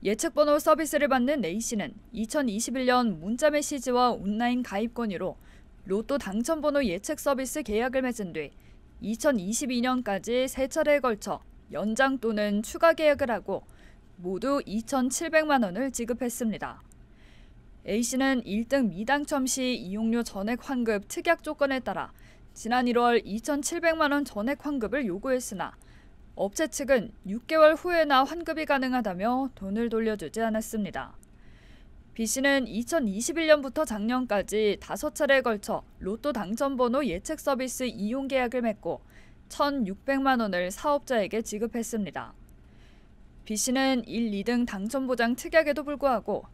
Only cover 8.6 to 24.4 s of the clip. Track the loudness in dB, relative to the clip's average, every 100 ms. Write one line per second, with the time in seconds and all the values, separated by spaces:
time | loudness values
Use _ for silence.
8.6 | -20 -20 -20 -12 -6 0 2 2 0 -4
9.6 | -2 0 0 0 -2 -4 -2 0 0 -2
10.6 | -2 0 4 4 4 -2 -4 -8 -8 -20
11.6 | -12 -4 -4 2 2 2 -2 0 0 0
12.6 | -2 4 4 6 4 4 0 -2 -4 -6
13.6 | -8 -20 -20 -20 -20 -12 -6 -2 0 0
14.6 | 0 -6 -2 0 0 0 2 4 6 4
15.6 | 2 0 -4 -4 -4 -2 -4 -2 -4 -2
16.6 | -6 -10 -20 -20 -20 -20 -20 -20 -20 -20
17.6 | -20 -16 -4 -2 0 2 2 2 0 -4
18.6 | 0 2 2 0 0 0 2 0 0 0
19.6 | 0 -2 -4 -2 0 0 -2 -4 -4 -4
20.6 | -4 -2 0 0 -2 -6 0 0 0 0
21.6 | 0 0 -4 -6 -8 -12 -20 -20 -20 -12
22.6 | -2 0 2 4 4 4 0 -8 -2 -2
23.6 | -2 0 0 2 2 2 -2 -4